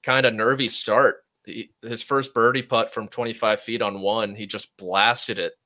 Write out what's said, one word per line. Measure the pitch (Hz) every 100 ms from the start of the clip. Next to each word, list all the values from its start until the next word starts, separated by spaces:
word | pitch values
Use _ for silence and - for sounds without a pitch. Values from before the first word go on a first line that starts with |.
kind | - 131 127
of |
nervy | 107 113 135 120
start. | - - 110 135 - _ _ -
He, | 113 - _
his | 117 117
first | - 139 131
birdie | 120 117 131
putt | 127 117 110
from | - 104
twenty-five | - 117 113 110 107
feet | - 113
on | 107 98
one, | 98 110 104 101
he | 104
just | 101 - _
blasted | 92 95 110 120 - 95
it | 85 -